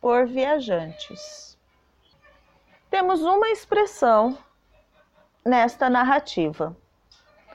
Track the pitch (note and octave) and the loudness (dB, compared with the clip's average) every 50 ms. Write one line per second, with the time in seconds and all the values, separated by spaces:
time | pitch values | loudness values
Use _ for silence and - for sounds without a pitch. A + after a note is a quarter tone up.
0 | - B3 A#3+ B3 B3+ A#3+ B3+ C4 C4 C#4+ D#4 D4 B3 A3 F3+ E3 D#3+ D#3+ - - | -2 0 2 2 2 0 -2 -2 -2 0 0 -2 -2 -2 -4 -4 -4 -6 -12 -16
1 | - - - - - - - - - - - _ _ _ _ _ _ _ _ _ | -18 -18 -18 -20 -20 -20 -20 -20 -20 -20 -20 _ _ _ _ _ _ _ _ _
2 | _ _ _ _ _ _ _ _ _ _ _ _ _ _ _ _ _ _ F#4+ G4 | _ _ _ _ _ _ _ _ _ _ _ _ _ _ _ _ _ _ -2 -2
3 | F#4 F4+ F#4+ D#4+ D#4 F4 G4 G4+ A4 A4+ G#4 - - - - G#4 G#4 - - - | 0 0 0 0 0 2 2 2 2 0 -2 -4 -4 -2 0 0 0 0 -2 0
4 | C#4 A#3 A3 G#3+ A3 B3+ C4+ - - _ _ _ _ _ _ _ _ _ _ _ | 2 4 4 4 2 0 -2 -8 -14 _ _ _ _ _ _ _ _ _ _ _
5 | _ _ _ _ _ _ _ _ - A#3+ B3+ A#3+ A3+ A#3+ - - C4+ B3+ B3 A#3+ | _ _ _ _ _ _ _ _ -2 0 2 2 2 2 0 0 0 0 2 2
6 | B3+ C4 C#4 D4 D4 - - F#3 D#3+ D3+ D#3 - D#3 E3 E3+ - _ _ _ _ | 2 2 2 0 -2 -4 -4 -4 -2 -2 -4 -6 -8 -8 -10 -14 _ _ _ _
7 | _ _ _ _ _ _ _ _ _ - | _ _ _ _ _ _ _ _ _ -20